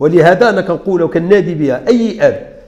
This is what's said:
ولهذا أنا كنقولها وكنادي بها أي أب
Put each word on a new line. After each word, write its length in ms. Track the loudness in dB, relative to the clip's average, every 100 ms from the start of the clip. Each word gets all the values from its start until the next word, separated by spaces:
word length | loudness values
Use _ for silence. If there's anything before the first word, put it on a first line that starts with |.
ولهذا 500 | 0 4 4 4 2
أنا 100 | 0
كنقولها 440 | -2 -4 -2 -2
وكنادي 500 | -2 -2 0 0 0
بها 340 | -2 -2 -2 0
أي 400 | 0 0 0 0
أب 220 | -2 -8 -20